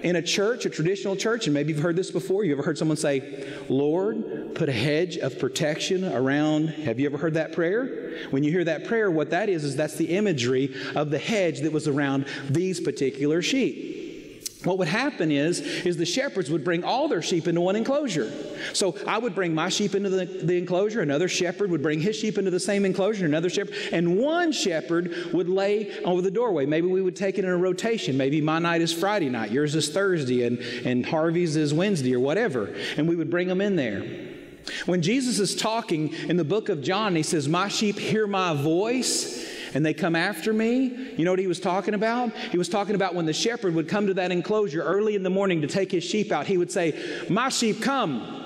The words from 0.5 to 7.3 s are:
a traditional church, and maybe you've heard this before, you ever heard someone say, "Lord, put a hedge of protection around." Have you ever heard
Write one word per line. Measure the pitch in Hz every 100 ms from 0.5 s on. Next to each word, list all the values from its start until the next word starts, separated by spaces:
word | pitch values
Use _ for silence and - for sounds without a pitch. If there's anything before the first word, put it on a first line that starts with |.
| 240 190
a |
traditional | - 160 196 202 190
church, | 165 156 -
and |
maybe | 143 147
you've | 151
heard | 175 170
this | 175
before, | 175 175 190
you | 202
ever | 139
heard | 143 151
someone | 160 151
say, | 156 139 131 - - - -
"Lord, | 131 147 165 202 226 208 - -
put | - 156
a |
hedge | 110 139 147 180 -
of | 135 127
protection | 131 - 156 156 - 190 185
around." | 120 131 143 156 151 160
Have | 151 117 113
you | 143
ever | 143
heard | 165